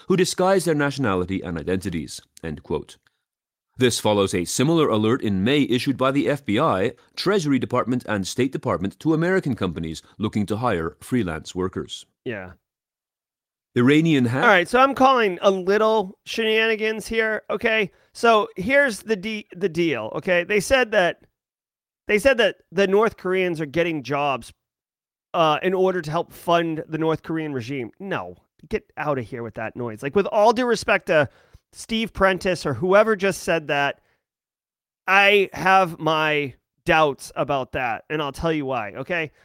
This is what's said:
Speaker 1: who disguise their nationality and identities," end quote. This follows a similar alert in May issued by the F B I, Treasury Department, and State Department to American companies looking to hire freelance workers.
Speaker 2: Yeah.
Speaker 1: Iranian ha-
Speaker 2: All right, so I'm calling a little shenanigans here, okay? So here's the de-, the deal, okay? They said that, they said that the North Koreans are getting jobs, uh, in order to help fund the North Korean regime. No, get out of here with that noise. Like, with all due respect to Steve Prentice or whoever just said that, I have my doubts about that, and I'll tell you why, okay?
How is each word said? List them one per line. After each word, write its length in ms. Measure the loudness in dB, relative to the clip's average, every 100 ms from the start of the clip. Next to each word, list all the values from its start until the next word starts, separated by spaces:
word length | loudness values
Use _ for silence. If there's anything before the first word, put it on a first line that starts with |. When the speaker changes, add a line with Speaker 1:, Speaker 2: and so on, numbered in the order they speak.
| 0
Speaker 1:
who 80 | 0
disguise 480 | 2 0 2 2 2
their 80 |
nationality 680 | 0 -2 -2 0 0 -2 -4
and 160 | -6 -6
identities," 640 | -4 -4 -4 -6 -8 -12 -18 -14
end 180 | -12 -10
quote. 360 | -8 -8 -8 -20 _ _ _ _ _ _ _ 0
This 220 | 0 2
follows 340 | 2 2 2
a 100 | 0
similar 460 | -2 0 2 2 2
alert 320 | 2 2 0
in 200 | 0 0
May 200 | 2 2
issued 340 | 2 0 -2 0
by 140 | 0
the 180 | 0 0
F 160 | -2
B 140 | -2 0
I, 340 | 0 0 -2 -6 _ -6
Treasury 420 | -2 0 0 0
Department, 460 | 0 -2 -2 -4
and 220 | -4 -4 -4
State 260 | -2 -2
Department 480 | -4 -4 -4 -4 -4
to 140 | -2
American 400 | 0 0 0 -2
companies 480 | -2 -4 -4 -8 -10 -14 -8
looking 260 | -4 -2
to 140 | -2 -2
hire 400 | -2 -2 -2 -8
freelance 540 | -4 -2 -2 -6 -8
workers. 500 | -6 -6 -6 -10 -12 -18 _ -12
Speaker 2:
Yeah. 240 | -10 -12 -20 _ _ _ _ _ _ _ _ _ _ _
Speaker 1:
Iranian 520 | 2 4 4 4 2 2
ha- 160 | 2
Speaker 2:
All 60 | 4
right, 200 | 4 2
so 100 | 2
I'm 160 | 2
calling 440 | 4 4 4 2 0
a 100 | 2
little 680 | 2 2 2 2 0 -2 -8 -10
shenanigans 800 | -4 0 0 0 0 -4 -6 -6
here, 340 | -4 -2 -4 -6
okay? 420 | -4 -2 -2 -2 _ _
So 360 | 0 4 4 2
here's 460 | -4 0 2 2 0
the 160 | -4 -4
de-, 300 | -4 -10 -12 -6
the 140 | -4
deal, 420 | 0 0 -2 -6
okay? 300 | -6 0 0
They 160 | 0 -2
said 300 | 2 2 2
that, 320 | 2 2 -2 _ _ _ _ _ _ _ _ -2
they 120 | 2
said 180 | 4 4
that 200 | 2 0 _
the 160 | 0 2
North 300 | 4 2 0
Koreans 460 | -4 -2 -2 -2
are 40 | -4
getting 360 | -2 -2 -4
jobs, 500 | -4 -2 0 -2 -6 -20 _ _ _ _ _ _ _
uh, 260 | 2 2 2
in 100 | 0
order 300 | 2 2 0
to 80 | -4
help 240 | -4 -6
fund 500 | -6 0 2 2 -4 -6
the 120 | -2
North 240 | -2 -2
Korean 320 | -4 -6 -6
regime. 360 | -6 -6 -8 -8 -10
No, 380 | -8 -8 -8 -16 _ _ -10
get 160 | -10 -8 -8
out 200 | -4 -4
of 60 |
here 180 | -6 -10
with 120 | -10
that 200 | -10 -10
noise. 280 | -8 -10 -8
Like, 120 | -2
with 120 | 0 2
all 260 | 4 4
due 140 | 4 2
respect 400 | 0 0 0 2
to 240 | 2 2 _ _ _ _
Steve 400 | -20 -6 -4 -4
Prentice 540 | 2 2 2 -2 -2 -4
or 80 |
whoever 420 | -2 4 4 4 2
just 260 | -2 -2
said 260 | -2 -2 -2
that, 340 | -2 -2 -4 _ _ _ _ _ _ _ _ _ _ 2
I 420 | 4 6 4 2
have 440 | 0 4 4 4 0
my 580 | -2 0 0 0 -4 -10 _ _
doubts 480 | 0 4 2 0 -8 -6
about 360 | -4 -4 -4
that, 320 | -6 -6 -6 -6
and 100 | -6
I'll 120 | -6
tell 200 | -4 -2
you 140 | -2 -4
why, 260 | -6 -6 -10
okay? 360 | -6 -6 -6 -12